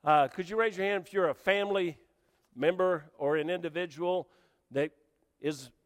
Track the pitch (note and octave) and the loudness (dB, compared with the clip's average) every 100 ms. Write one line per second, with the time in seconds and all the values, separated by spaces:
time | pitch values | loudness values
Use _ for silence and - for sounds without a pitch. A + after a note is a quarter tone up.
0 | D3+ D3+ C3+ - F3 G#3+ A3+ F#3 G3 G3+ | 6 4 4 0 -6 0 -2 0 -2 -2
1 | D#3+ G3 E3+ C3 - G3 G3+ G3+ F3 D#3 | -2 0 0 0 0 0 0 0 -2 -6
2 | _ _ _ _ _ A#2+ D3 F3+ F#3 F3 | _ _ _ _ _ -2 0 2 0 0
3 | D3+ - C#3+ D#3 D3+ F3+ E3+ D3+ F3+ C#3 | -6 -4 0 0 0 -4 -4 -6 -8 -4
4 | F3 F#3 D3+ _ _ _ _ C3 D3+ _ | -2 -2 -4 _ _ _ _ -2 -2 _
5 | _ _ _ _ D3 D3 B2+ _ | _ _ _ _ -6 -6 -12 _